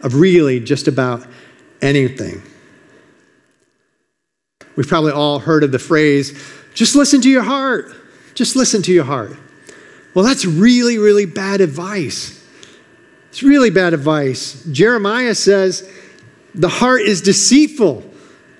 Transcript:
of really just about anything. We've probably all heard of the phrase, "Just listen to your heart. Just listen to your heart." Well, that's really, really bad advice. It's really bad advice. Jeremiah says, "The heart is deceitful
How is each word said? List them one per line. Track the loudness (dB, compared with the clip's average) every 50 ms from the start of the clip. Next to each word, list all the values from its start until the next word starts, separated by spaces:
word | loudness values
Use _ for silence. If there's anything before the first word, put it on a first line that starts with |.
of | -8 -4 2
really | 2 4 4 4 4 4 2 0 -2
just | -2 -4 -4 -2 -2 -2
about | -2 0 -2 -2 -4 -8 -10 -18 -20 -20 -20 -20 _ _ _ _ _ -6
anything. | -4 0 0 0 0 -2 -4 -6 -12 -12 -12 -14 -18 -20 -20 _ _ _ _ _ _ _ _ _ _ _ _ _ _ _ _ _ _ _ _ _ _ _ _ _ _ _ _ _ _ _ _ _ _ _ _ _ _ _ _ _ -20 _ -8
We've | -6 -4 -2
probably | 0 0 0 0
all | 0 0 -2 -2 -2 -4
heard | -2 0 0 2 2
of | 0
the | -2 -4
phrase, | -4 0 0 2 2 2 2 0 -2 -4 -10 -18 -20 -20 -20 -20 -20 _ -4
"Just | -2 -2 2 2
listen | 2 2 4 2 4
to | 4 4
your | 2 2
heart. | 0 -2 -4 -4 -4 -4 -4 -4 -6 -10 -18 -20 -20 _ _ _ _ _ -6
Just | -6 -4 -2 0
listen | -2 -2 0 0 -2 0
to | 2 2
your | 2 2
heart." | 0 -4 -6 -6 -10 -14 -20 -20 _ _ _ _ -20 -20 -20 -20 -20 -20 -20 _ _ -2
Well, | 0 2
that's | 2 0 -2 -2
really, | -4 0 2 4 4 4 4 2 0 0 2
really | 2 2 4 2 0
bad | -2 -4 -8 -6 -4 0 0
advice. | 0 -2 -2 -8 -10 -8 -6 -6 -6 -6 -8 -10 -12 -14 -16 -20 _ _ _ _ -20 -20 -20 _ _ _ _ _ _ _ _ _ _ _
It's | -12 -2
really | 2 4 4 4 4 2
bad | 2 2 0 0 -2
advice. | -2 -2 -2 -2 0 -2 -4 -4 -6 -10 -14 -16 -14 -12 -8
Jeremiah | 0 2 2 2 2 0 -2 -2 -2 -2 -2 -2 -4
says, | -2 2 2 2 2 2 -2 -4 -6 -12 -16 -20 -20 -20 -20 -20 -20 _ -20 _ _ _ _ -6
"The | -4 -2 -2
heart | 0 0 0 2 2 2
is | 2 0 -2 0
deceitful | 0 0 0 2 2 4 4 4 4 2 0 0 0 0 0 -2 -10 -20 -20 -20 -20 -20 -20 _ _ _ _